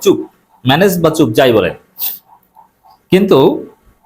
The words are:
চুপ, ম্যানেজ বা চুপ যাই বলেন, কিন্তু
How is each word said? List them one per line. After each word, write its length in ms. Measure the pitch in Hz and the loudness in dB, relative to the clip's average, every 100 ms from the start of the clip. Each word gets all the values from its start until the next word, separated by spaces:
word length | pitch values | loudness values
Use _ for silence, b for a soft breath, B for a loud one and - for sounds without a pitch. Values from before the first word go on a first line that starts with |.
চুপ, 280 | 202 - - _ _ _ 123 | -2 -2 -4 _ _ _ -2
ম্যানেজ 360 | 147 196 175 | 0 0 0
বা 60 | 160 | -2
চুপ 200 | 160 131 | 0 -2
যাই 240 | 120 131 | 0 2
বলেন, 200 | 110 87 - _ - B B _ _ _ _ _ _ _ _ - | 2 -2 -6 _ -14 B B _ _ _ _ _ _ _ _ -2
কিন্তু 540 | 185 196 139 156 311 - _ _ _ | 0 2 2 2 0 -10 _ _ _